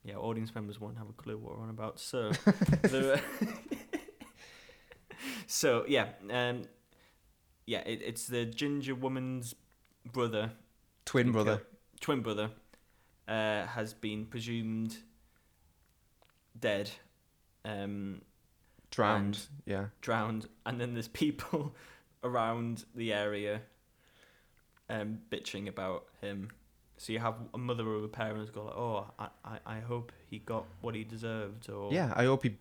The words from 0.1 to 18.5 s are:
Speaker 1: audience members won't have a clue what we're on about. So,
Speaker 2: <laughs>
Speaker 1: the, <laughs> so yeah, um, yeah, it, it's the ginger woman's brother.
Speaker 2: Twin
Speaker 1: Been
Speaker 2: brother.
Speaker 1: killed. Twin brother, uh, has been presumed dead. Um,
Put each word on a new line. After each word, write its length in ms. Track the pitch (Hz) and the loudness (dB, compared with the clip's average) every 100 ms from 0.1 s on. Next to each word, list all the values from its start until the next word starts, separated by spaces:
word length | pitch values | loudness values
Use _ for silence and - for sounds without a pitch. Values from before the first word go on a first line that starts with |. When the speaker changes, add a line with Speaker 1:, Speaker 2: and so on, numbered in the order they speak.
| 98 | -6
Speaker 1:
audience 380 | 113 113 113 | -4 -2 -4
members 240 | 113 104 104 | -6 -8 -8
won't 200 | 107 117 | -10 -10
have 100 | 107 | -12
a 40 | |
clue 240 | 110 110 107 | -12 -8 -8
what 180 | 113 113 | -8 -8
we're 60 | |
on 80 | 113 | -8
about. 280 | 110 110 - | -6 -6 -6
So, 300 | - 127 110 | -4 0 2
Speaker 2:
<laughs> 140 | - 214 196 175 151 | 6 6 6 4 6
Speaker 1:
the, 400 | 202 135 135 139 - - 220 - - - - - - - - - | 6 6 6 4 2 -2 -2 -4 -8 -8 -6 -8 -8 -18 -20 -20
<laughs> 1080 | - - - - - - - - 269 240 185 | -20 -20 -20 -20 -20 -20 -20 -12 -8 -8 -2
so 380 | - 151 117 - | 2 6 6 6
yeah, 200 | 135 98 - 101 | 4 4 -4 -2
um, 320 | 123 123 123 - - _ _ - _ _ _ _ _ - | 0 2 -2 -8 -16 _ _ -20 _ _ _ _ _ -4
yeah, 140 | 110 | -4
it, 220 | - 113 | -2 -4
it's 220 | - 117 - | -4 -6 -2
the 180 | 120 | 0
ginger 500 | 117 113 143 143 131 | 0 0 0 0 -2
woman's 600 | 127 131 131 127 127 120 - _ _ _ _ 120 | 0 0 0 -2 -2 -4 -10 _ _ _ _ -4
brother. 400 | 123 120 110 110 - - _ _ _ | 2 2 2 0 -4 -20 _ _ _
Speaker 2:
Twin 220 | - 135 120 | 4 6 8
Speaker 1:
Been 40 | |
Speaker 2:
brother. 240 | 113 107 107 | 8 6 4
Speaker 1:
killed. 100 | - - _ - | 0 -20 _ -6
Twin 200 | - 139 | 0 0
brother, 300 | 110 104 110 - - - _ _ _ _ - | 2 0 -2 -4 -20 -20 _ _ _ _ -2
uh, 360 | 110 107 104 90 | 2 4 2 0
has 280 | 120 107 | -2 -4
been 320 | - 110 107 107 | -4 -4 -2 -4
presumed 720 | 120 117 117 110 110 110 - - _ _ _ _ _ _ _ _ _ _ _ - _ _ - | -6 -2 0 0 0 -2 -4 -16 _ _ _ _ _ _ _ _ _ _ _ -20 _ _ -2
dead. 320 | 113 101 104 - - _ _ _ _ _ | 2 2 0 -6 -18 _ _ _ _ _
Um, 580 | 107 104 98 101 98 95 - _ _ | -6 -4 -2 -4 -4 -8 -14 _ _